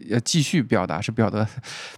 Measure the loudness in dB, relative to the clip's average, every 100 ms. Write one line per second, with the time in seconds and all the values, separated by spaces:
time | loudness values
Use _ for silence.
0 | -2 0 2 0 2 0 2 2 2 -2
1 | -2 2 2 2 -2 -4 -14 -12 -14